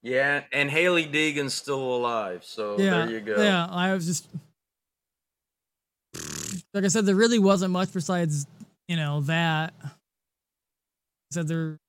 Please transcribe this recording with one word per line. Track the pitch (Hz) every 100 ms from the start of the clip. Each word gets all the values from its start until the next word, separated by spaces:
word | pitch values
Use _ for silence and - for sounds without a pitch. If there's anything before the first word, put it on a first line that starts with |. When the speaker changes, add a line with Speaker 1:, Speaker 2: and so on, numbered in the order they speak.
Speaker 1:
Yeah, | 117 127 139 143 -
and | 139 139
Hailie | 151 180 175 156
Deegan's | 147 156 147 139
still | - - 135 131 123
alive, | 120 117 101 90 -
so | - 104 104
Speaker 2:
Yeah, | 196 175 -
Speaker 1:
there |
you | 226
go. | 214 208
Speaker 2:
yeah, | 208 185 170
I | 175 185
was | 190 165
just, | 170 - 160 - _ _ _ _ _ _ _ _ _ _ _ _ _ _ _ _ - - - - 190 -
like | 202 196
I |
said, | 220 202
there | 196
really | 233 233
wasn't | 196 196 185
much | 180 190
besides, | 185 160 180 170 147 143 - - _ -
you | 170
know, | 151 147
that. | 143 165 165 156 160 -
I | 143 - _ _ _ _ _ _ _ _ _ _ _ _ _
said | 156 156
there | 165 160 156